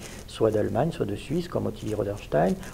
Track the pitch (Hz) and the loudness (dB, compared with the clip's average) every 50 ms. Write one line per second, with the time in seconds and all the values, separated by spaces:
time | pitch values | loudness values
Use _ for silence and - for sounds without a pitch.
0 | - - - - - - - - 110 110 101 107 104 104 101 110 139 165 - - | -4 -8 -12 -14 -14 -12 0 4 4 4 6 4 2 2 2 2 2 2 0 0
1 | 120 101 101 101 - - 139 175 170 - - 113 104 107 107 - - 110 107 104 | -2 -2 -2 -4 -4 -2 -2 -2 -2 -2 -2 -2 -2 -2 -4 -4 -4 -2 -2 0
2 | 107 101 101 104 - - - 147 160 190 190 185 - - | 0 -2 -4 -6 -4 0 2 4 4 4 2 0 -2 -2